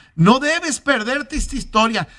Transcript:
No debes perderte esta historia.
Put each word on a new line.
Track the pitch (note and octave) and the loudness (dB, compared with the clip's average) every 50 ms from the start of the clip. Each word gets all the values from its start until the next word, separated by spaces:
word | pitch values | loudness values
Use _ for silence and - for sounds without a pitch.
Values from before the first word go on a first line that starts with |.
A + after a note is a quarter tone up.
| - _ - | -20 _ 0
No | D#3+ E3 G3 A#3+ C4+ | 2 4 6 6 4
debes | C#4+ D4 D#4+ E4+ F4 D#4+ - - | 4 0 -2 -2 -2 -4 -6 -4
perderte | - C#4+ C4+ A3+ G#3+ A#3 C4 C#4+ C#4+ - - | -2 -2 -2 -2 -2 -4 -4 -6 -6 -6 -6
esta | C#4+ - - C#4 | -6 -6 -6 -6
historia. | B3 E3+ - - G#3+ A3 A3+ A3+ G3+ D#3+ - - | -8 -6 -2 0 0 2 2 0 -2 -4 -6 -10